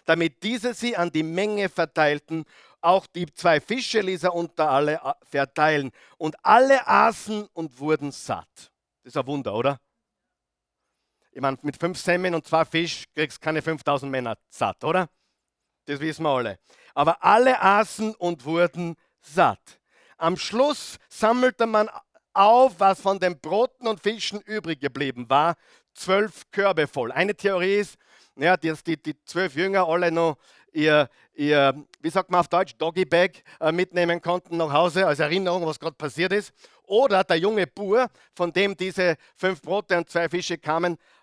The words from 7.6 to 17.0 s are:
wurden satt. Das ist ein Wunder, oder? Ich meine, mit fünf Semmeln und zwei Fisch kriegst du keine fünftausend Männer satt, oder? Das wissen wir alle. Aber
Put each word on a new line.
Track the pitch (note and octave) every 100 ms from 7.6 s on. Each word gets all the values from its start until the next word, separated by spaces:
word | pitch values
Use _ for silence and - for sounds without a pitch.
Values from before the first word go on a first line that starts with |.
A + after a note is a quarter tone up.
| D#3+ -
wurden | D3 D3+ C#3+
satt. | - - F#2 - - - _ _ _
Das | B2
ist | D3
ein | C3
Wunder, | C#3+ A2 G#2+
oder? | C3+ C3+ _ _ _ _ _ _ _ _ _ _ _ _ _ _ _
Ich | C3
meine, | C3+ C3+
mit | D3 -
fünf | F3 D#3
Semmeln | - F3+ F#3 E3
und | -
zwei | E3
Fisch | D#3 E3 E3+ - - D3+
kriegst | D3+ -
du |
keine | D#3 D#3
fünftausend | D#3+ D#3 D3+ C#3 C#3
Männer | C3 A#2+ G#2+ _
satt, | - G#2 -
oder? | C#3 F3+ E3+ _ _ _ _ _ _ _ -
Das | C#3
wissen | D#3 D3+ D#3+
wir |
alle. | C3 A2+ G2 _ _ _
Aber | C#3